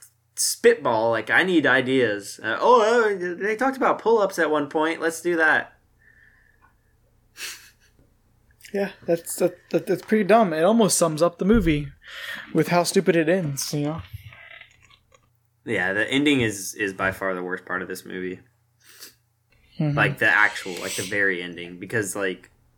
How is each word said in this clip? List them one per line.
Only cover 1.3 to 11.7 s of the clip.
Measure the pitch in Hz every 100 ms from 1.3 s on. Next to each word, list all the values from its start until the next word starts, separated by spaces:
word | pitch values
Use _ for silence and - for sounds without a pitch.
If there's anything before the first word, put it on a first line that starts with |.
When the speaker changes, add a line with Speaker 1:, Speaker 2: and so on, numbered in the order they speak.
Speaker 1:
I | 120
need | 180 170
ideas. | 135 127 127 131 117 104 104 -
Uh, | 110 110
oh, | 196 247
uh, | 208 240 214 196 180 175
they | 196 220
talked | 262 262
about | 220 -
pull-ups | 214 226 190 180
at | 156
one | 151 147
point. | 156 156 165
Let's | 165 165
do | 175 170
that." | 160 131 - _ _ _ _ _ _ _ _ _ _ _ _ _ _ _ _ - - - - _ _ _ _ _ _ _ _ _ -
Speaker 2:
Yeah, | 202 196 - -
that's, | 170 - -
that, | 180 - -
that, | 165 165
that's | 180
pretty | - 220
dumb. | 180 220 202
It | 156
almost | 175 233 190 -
sums | 170 156
up | 170 -
the | 185
movie | 233 170